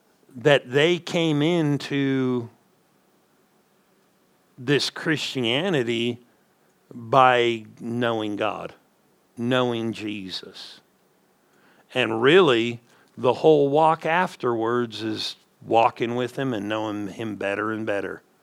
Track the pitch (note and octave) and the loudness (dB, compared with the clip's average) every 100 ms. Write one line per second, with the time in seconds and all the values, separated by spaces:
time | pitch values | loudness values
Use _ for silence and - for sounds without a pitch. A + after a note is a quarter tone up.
0 | _ _ _ B2 D3 C#3 B2 C3+ D#3+ F3 | _ _ _ -2 4 4 2 2 2 0
1 | - F3 E3 D3 D#3 F3 D3+ C#3+ - C#3+ | -2 -2 2 2 2 2 2 0 -2 -2
2 | C#3 C3+ B2+ B2 A2+ _ _ _ _ _ | -2 0 -2 -2 -6 _ _ _ _ _
3 | _ _ _ _ _ _ _ _ _ _ | _ _ _ _ _ _ _ _ _ _
4 | _ _ _ _ _ - B2+ C#3 - - | _ _ _ _ _ -8 0 0 0 -4
5 | E3+ D3 - C3+ A2+ C3 G3 D3+ A#2 A#2 | -2 -2 -4 -2 0 0 0 0 0 -2
6 | A#2+ A#2+ _ _ _ _ _ _ - B2 | -2 -4 _ _ _ _ _ _ -20 -18
7 | A2+ C3+ B2+ B2 A#2+ A2+ G#2+ - A#2 A#2+ | 2 6 6 6 2 -2 -8 -12 -6 -2
8 | A#2+ A2+ G#2+ G#2 A2 F2+ E2+ - _ _ | 0 -2 -4 -2 -4 -4 -10 -16 _ _
9 | _ _ _ - A#2+ B2+ B2 A#2 A2+ G#2 | _ _ _ -6 0 0 0 -2 -4 -6
10 | G#2+ G#2+ F#2 - G2 - - - _ _ | -8 -10 -10 -12 -14 -18 -20 -20 _ _
11 | _ _ _ _ _ _ _ _ _ B2+ | _ _ _ _ _ _ _ _ _ -2
12 | A2 A2+ B2+ F3+ E3 A#2 A#2 A#2+ _ _ | -2 2 6 6 6 4 0 -6 _ _
13 | _ - A#2+ A#2 D#3+ D3+ C#3+ D3 D#3+ D#3 | _ -4 -2 2 4 6 4 4 2 2
14 | D#3+ E3+ F#3 - B2 A#2 A2+ A#2+ A#2+ G#2 | 0 0 -2 -4 -4 -2 0 -2 -2 -6
15 | A2 G#2 - - _ _ - A2+ A#2+ - | -6 -6 -8 -12 _ _ 0 2 2 2
16 | A#2+ A#2+ A#2+ C#3 C3+ A2 G#2 A2 G#2+ G#2 | -4 -2 -4 -4 -4 -4 -4 -4 -4 -6
17 | G2+ F2+ A2+ G2 G2 G2+ G#2+ A2 A2 G2+ | -8 -8 -8 -4 -4 -2 -2 -4 -4 -4
18 | F#2+ E2 _ _ | -6 -10 _ _